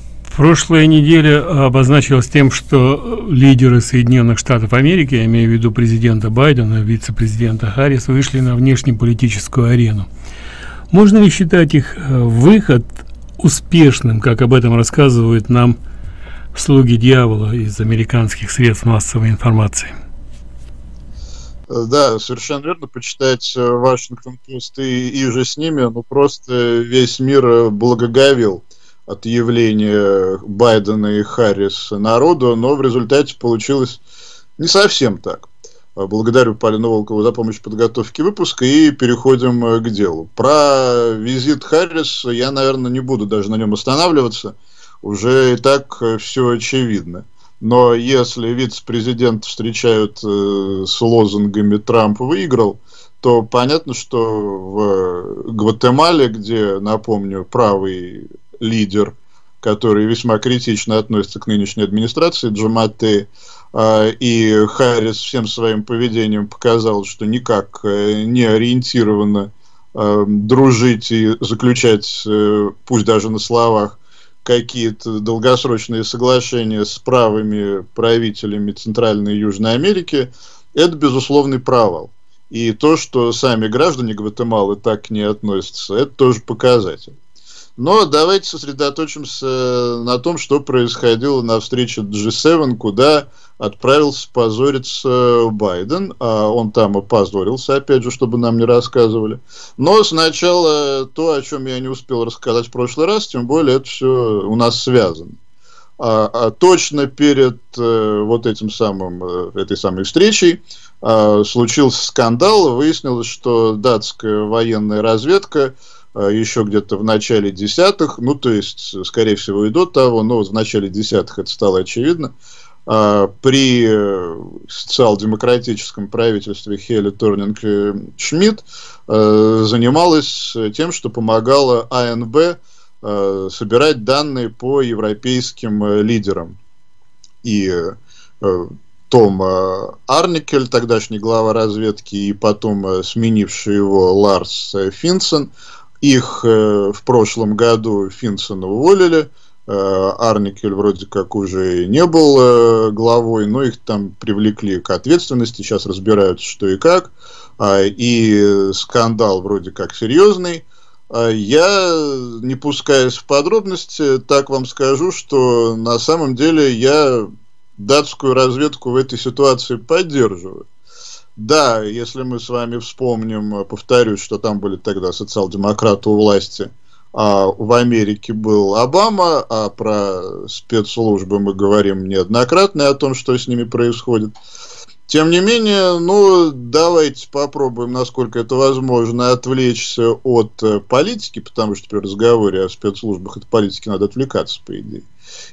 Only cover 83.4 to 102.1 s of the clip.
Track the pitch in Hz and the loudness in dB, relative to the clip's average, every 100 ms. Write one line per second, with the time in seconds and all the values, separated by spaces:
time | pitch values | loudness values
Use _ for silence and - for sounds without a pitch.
83.4 | 131 113 110 117 165 135 120 104 107 104 | 0 0 0 0 0 0 -6 -6 -8 -6
84.4 | 120 110 98 101 117 107 - 107 104 104 | -2 0 0 -2 -2 -4 -4 -4 -4 -4
85.4 | 104 98 92 - - 101 143 - 131 110 | -4 -4 -6 -12 -6 -2 -2 2 2 2
86.4 | - 113 127 123 92 76 - 139 - - | -4 -2 2 2 0 -8 -16 -20 -20 -20
87.4 | - - - - 131 214 180 147 160 196 | -20 -20 -20 -6 0 2 2 2 2 0
88.4 | 196 156 143 135 143 143 156 151 135 - | -2 -10 -10 -6 -4 -4 -8 -10 -14 -10
89.4 | 135 127 127 123 120 120 117 123 147 165 | -6 -4 -2 -2 -4 -4 -4 -2 -4 -6
90.4 | - 139 135 127 120 - 123 113 135 139 | -2 -2 0 0 0 0 0 0 0 -2
91.4 | 120 113 - 127 120 - 104 104 104 110 | 0 -2 -2 -4 -4 -6 -8 -4 -4 0
92.4 | 151 165 143 110 110 101 139 151 135 - | 2 2 0 -2 -4 2 4 2 0 -12
93.4 | - - 110 - 127 139 147 139 - - | -20 -10 -8 -4 2 2 2 -2 -6 -2
94.4 | 113 107 135 135 127 - 135 127 123 120 | -2 0 -2 -2 -6 -6 -2 0 2 2
95.4 | 117 107 104 90 98 170 196 - 120 110 | 0 0 -4 -4 -4 -6 -6 -6 -4 0
96.4 | 107 117 110 113 107 101 101 117 95 101 | 0 0 -2 0 0 0 0 0 0 -2
97.4 | 92 127 - 139 139 135 120 123 123 120 | -4 -4 -2 -2 0 0 0 -4 -2 -2
98.4 | 117 117 117 123 117 127 113 113 107 117 | 0 0 2 2 2 2 2 2 -4 -8
99.4 | - - - - 139 214 208 160 160 - | -14 -20 -16 -4 2 4 2 0 -2 0
100.4 | 175 180 170 151 143 139 131 - 165 147 | 0 2 2 0 -2 -4 -6 -4 -2 -2
101.4 | 131 147 131 127 131 131 - | -4 -8 -8 -8 -8 -10 -6